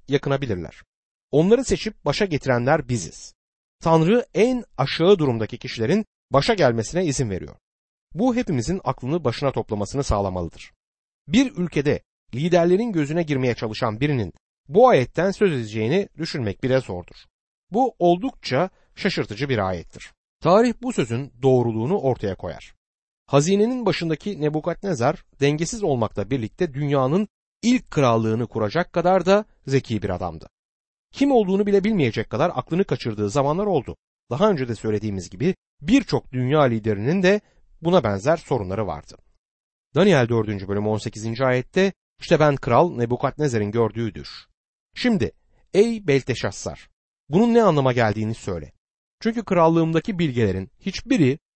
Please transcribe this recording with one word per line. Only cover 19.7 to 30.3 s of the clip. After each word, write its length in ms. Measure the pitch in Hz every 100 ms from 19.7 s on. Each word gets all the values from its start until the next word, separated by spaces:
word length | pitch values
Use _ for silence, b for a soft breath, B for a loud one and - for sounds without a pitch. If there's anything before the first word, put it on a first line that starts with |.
| 87 - - - _ _ _
Tarih 340 | 160 196 240 -
bu 100 | 247
sözün 400 | 226 120 117 139 -
doğruluğunu 560 | 131 127 117 110 120 202
ortaya 360 | 135 117 101
koyar. 400 | 92 90 - - _ _ _ _ _ -
Hazinenin 600 | 143 156 202 220 254 214
başındaki 540 | - 165 156 208 185
Nebukadnezar 840 | 147 151 170 165 202 139 123 170 _ -
dengesiz 420 | 143 151 170 233
olmakla 480 | 190 127 107 - 98
birlikte 440 | 135 110 - 175
dünyanın 540 | 131 147 139 131 180 214 _ _ -
ilk 280 | 226 247 -
krallığını 560 | 156 127 113 110 110 117
kuracak 460 | 113 107 156 180
kadar 340 | 175 170 185 170
da 180 | 202 214 _ -
zeki 360 | 135 - 107
bir 80 | 95
adamdı. 380 | 87 90